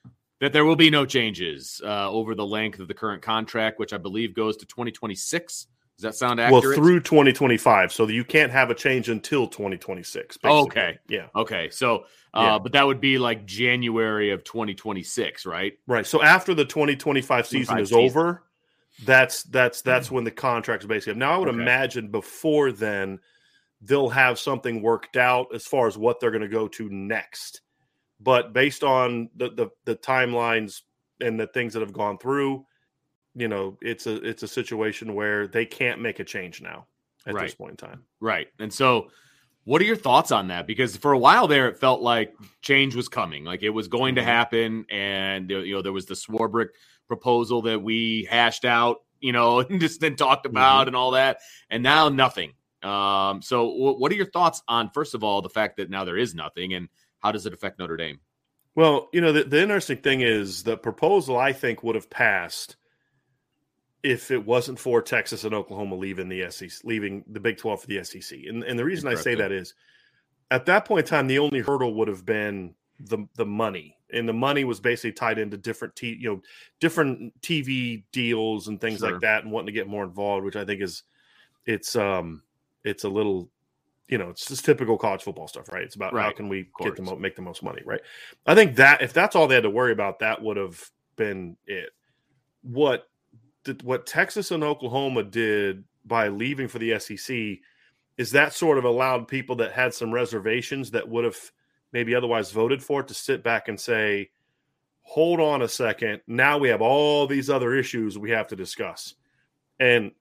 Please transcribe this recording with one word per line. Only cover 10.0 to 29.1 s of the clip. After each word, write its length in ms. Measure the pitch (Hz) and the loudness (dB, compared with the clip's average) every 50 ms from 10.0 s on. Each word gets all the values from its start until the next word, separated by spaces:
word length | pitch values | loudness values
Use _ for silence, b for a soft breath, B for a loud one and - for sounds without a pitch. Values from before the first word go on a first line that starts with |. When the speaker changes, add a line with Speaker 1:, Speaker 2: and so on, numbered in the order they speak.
| 87 - - - - _ - - | -12 -12 -12 -12 -12 _ -16 -2
Speaker 2:
basically. 220 | - 143 151 151 | 4 6 6 6
Speaker 1:
Oh, 40 | 139 | 6
okay. 340 | 110 - 117 95 85 82 - _ - | 4 2 0 0 0 -2 -8 _ -8
Speaker 2:
Yeah. 200 | 107 95 80 - - | -8 -8 -8 -6 -2
Speaker 1:
Okay. 340 | 107 113 - 107 87 82 80 | -2 -2 -2 -2 -6 -6 -6
So, 360 | - - 131 120 113 92 b b b b b b b | -6 -2 0 2 0 0 b b b b b b b
uh, 80 | 110 | 4
Speaker 2:
Yeah. 160 | 113 113 107 104 | 4 4 4 2
Speaker 1:
but 140 | 95 123 | 0 2
that 160 | 139 139 139 139 | 4 4 6 6
would 120 | 135 120 | 4 2
be, 200 | 139 139 135 127 | 2 2 2 2
like, 260 | 123 120 117 107 101 | 2 0 -2 -4 -6
January 880 | 95 92 107 123 123 123 123 120 117 113 113 110 110 107 107 104 101 | -14 -6 -2 0 2 2 2 0 -2 0 0 0 0 0 0 0 0
of 120 | 98 90 - | -2 -4 -6
twenty 300 | - - 117 110 104 95 | -10 -8 -6 -6 -6 -6
twenty-six, 720 | - - 110 101 92 - - - 123 101 76 - - - | -8 -8 -8 -8 -8 -8 -8 -4 -4 -4 -4 -6 -10 -12
right? 320 | 92 82 87 98 101 - _ _ | -10 -6 -4 -6 -6 -6 _ _
Speaker 2:
Right. 220 | - 123 113 - - | 0 0 0 0 2
So 160 | - 151 151 | 2 6 8
after 320 | 151 180 185 185 196 175 | 8 8 8 4 0 0
the 100 | 151 139 | 0 0
twenty 300 | 131 - 156 147 147 139 | 0 0 0 0 0 0
twenty-five 500 | 139 - 151 139 139 131 - 135 120 113 | -2 -2 0 0 0 0 2 0 0 0
season 300 | - 135 135 120 - 98 | 0 -2 -4 -2 0 0
Speaker 1:
Twenty-five 80 | 95 98 | -2 0
Speaker 2:
is 60 | 98 | 4
Speaker 1:
season. 140 | 117 117 123 | 6 6 6
Speaker 2:
over, 400 | 131 123 156 170 175 175 - _ _ _ _ _ _ _ _ _ _ _ - 110 | 6 4 4 2 2 0 -4 _ _ _ _ _ _ _ _ _ _ _ -10 2
that's, 380 | 127 131 131 131 127 - - - | 6 8 8 8 6 0 -10 -10
that's, 400 | - 139 131 123 120 123 - - | -2 2 2 2 2 2 -2 0
that's 240 | 131 127 123 123 - | 2 2 2 0 -2
Speaker 1:
Mm-hmm. 80 | 131 | -4
Speaker 2:
when 80 | 127 117 | -4 -4
the 80 | 113 | -4
contract's 560 | - - - 127 120 117 107 - 113 101 104 101 | -6 -4 -2 -2 -2 -2 -2 -4 -6 -6 -4 -4
basically 240 | 110 104 - 110 | -4 -4 -4 -6
up. 60 | 104 117 | -4 -2
Now, 160 | 135 143 170 | 0 0 2
I 20 | 185 | 2
would 120 | 185 143 | 0 -2
Speaker 1:
Okay. 120 | - 117 | -2 -2
Speaker 2:
imagine 460 | 120 123 123 131 135 123 - 123 110 101 | 2 2 2 2 2 -2 -4 -6 -10 -6
before 640 | 107 107 - - - - - 160 151 147 143 131 | -6 -6 -6 -8 -16 -4 -2 2 2 4 2 2
then, 480 | 110 98 110 107 101 98 95 95 98 92 _ _ _ _ _ _ _ _ _ _ _ _ | 0 -2 -4 -2 -2 -2 -4 -4 -6 -12 _ _ _ _ _ _ _ _ _ _ _ _
they'll 280 | 107 101 135 143 135 120 | -2 0 2 2 2 2
have 300 | 117 135 131 127 117 - | 4 4 4 4 4 0
something 420 | - 143 135 117 - 123 117 110 | -2 -4 -4 -2 -4 -4 -4 0
worked 340 | 104 113 117 110 - - - | 2 2 2 0 -2 -4 0
out 380 | 127 123 123 123 123 127 - 117 | 2 4 4 4 2 0 -4 -8
as 140 | 110 - - | -12 -6 -2
far 180 | 156 131 120 | 0 2 2
as 100 | - 98 | 0 0
what 240 | 107 107 123 120 - | 0 0 0 0 2
they're 120 | 123 113 | 0 0
gonna 160 | 110 110 107 101 | 0 0 -4 -2
go 200 | 107 110 110 107 | -2 -4 -4 -4
to 200 | - - 110 101 | -6 -10 -10 -10
next. 720 | 98 98 95 101 113 101 - - - - - - - - _ _ _ _ _ _ _ _ _ _ _ _ | -8 -10 -6 -6 -6 -6 -6 -10 -16 -16 -16 -16 -18 -20 _ _ _ _ _ _ _ _ _ _ _ _
But 320 | 104 127 131 123 120 117 | 2 4 4 4 4 0
based 320 | 107 127 135 143 135 - 147 | 0 2 2 2 0 0 2
on 460 | 139 131 131 127 123 | 2 4 4 4 2